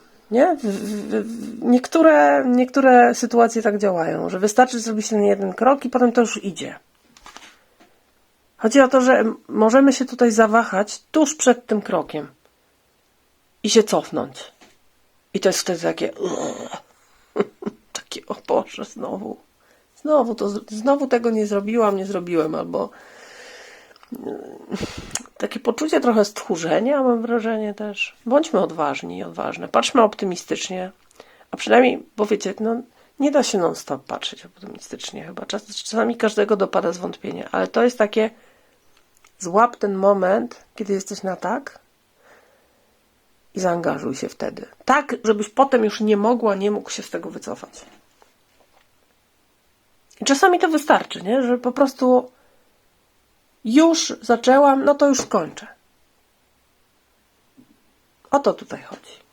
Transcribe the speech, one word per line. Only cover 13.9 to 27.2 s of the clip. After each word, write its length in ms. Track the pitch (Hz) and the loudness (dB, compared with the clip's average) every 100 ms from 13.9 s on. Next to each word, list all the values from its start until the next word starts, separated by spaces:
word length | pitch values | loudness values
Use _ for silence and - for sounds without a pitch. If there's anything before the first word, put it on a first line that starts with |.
| 175 143 151 - - - _ _ _ _ _ _ _ _ | 0 -2 -6 -8 -12 -20 _ _ _ _ _ _ _ _
I 60 | 190 | -2
to 80 | 190 | 0
jest 120 | 180 | -2
wtedy 200 | - 170 | -4 -6
takie, 320 | 170 165 165 - - - - - - - _ _ _ _ | -6 -4 -6 -6 -8 -6 -8 -10 -14 -16 _ _ _ _
<laughs> 800 | _ - - - - - _ - | _ -6 -6 -6 -14 -14 _ -16
takie, 280 | - - - | -14 -14 -12
„O 100 | - - | -10 -2
Boże, 380 | - - - | -2 -2 -10
znowu, 520 | - - - 190 - - _ _ _ _ _ _ | -16 -12 -10 -10 -12 -14 _ _ _ _ _ _
znowu 320 | 294 302 233 | 0 0 0
to 140 | 226 202 | -2 -6
z-, 220 | 202 - | -6 -10
znowu 360 | 214 240 285 269 | -4 0 0 0
tego 240 | 240 233 | 0 0
nie 160 | 220 208 | 0 0
zrobiłam, 500 | 202 202 233 214 196 | -2 -2 2 2 0
nie 100 | 196 | -4
zrobiłem”, 480 | 196 175 170 156 | -6 -2 0 0
albo, 360 | 160 170 170 - - - - - - - - - - - _ - - - - - - - 202 - - - - - - | -2 -4 -4 -6 -10 -20 -20 -20 -20 -20 -20 -20 -20 -20 _ -18 -14 -12 -12 -14 -18 -12 -10 -10 -12 -12 -12 -12 -10
takie 220 | 202 - | -8 -6
poczucie 400 | - 226 311 330 | -4 -2 0 0
trochę 240 | 247 220 | 2 2
stchórzenia, 800 | 208 - - 170 165 160 233 285 | 2 -2 -6 -4 -2 0 0 2
mam 200 | 254 233 | 2 0